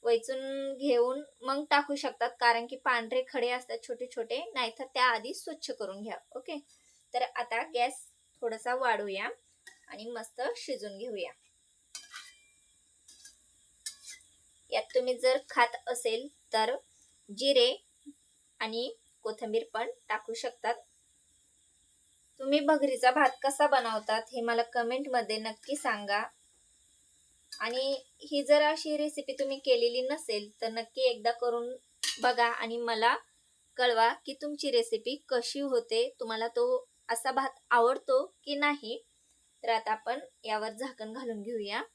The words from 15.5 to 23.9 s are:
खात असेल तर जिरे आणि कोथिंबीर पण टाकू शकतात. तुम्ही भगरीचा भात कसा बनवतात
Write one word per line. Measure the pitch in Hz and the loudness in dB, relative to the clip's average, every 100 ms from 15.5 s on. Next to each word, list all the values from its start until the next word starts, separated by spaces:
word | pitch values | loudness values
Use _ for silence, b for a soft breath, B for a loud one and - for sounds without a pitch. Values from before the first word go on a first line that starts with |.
खात | - 240 - - | 0 2 0 -6
असेल | 240 226 226 277 _ _ | -4 -2 -4 -6 _ _
तर | 220 220 262 _ _ _ _ _ | 0 0 0 _ _ _ _ _
जिरे | 202 269 277 240 311 _ _ 294 - _ _ _ _ | -2 4 6 6 2 _ _ -20 -20 _ _ _ _
आणि | 220 226 254 453 _ _ | -6 -4 -6 -8 _ _
कोथिंबीर | 226 214 226 220 233 | -8 -6 0 -2 0
पण | 220 240 - _ | -4 -4 -6 _
टाकू | 214 - | -6 -4
शकतात. | 226 247 - 214 202 - _ _ _ _ _ _ _ _ _ _ _ _ _ _ _ | -6 -6 -4 -4 -4 -6 _ _ _ _ _ _ _ _ _ _ _ _ _ _ _
तुम्ही | 269 294 | 2 4
भगरीचा | 285 302 277 262 247 | 6 4 4 6 6
भात | 254 269 - | 8 4 4
कसा | 269 277 294 | -2 4 6
बनवतात | 277 233 | 6 4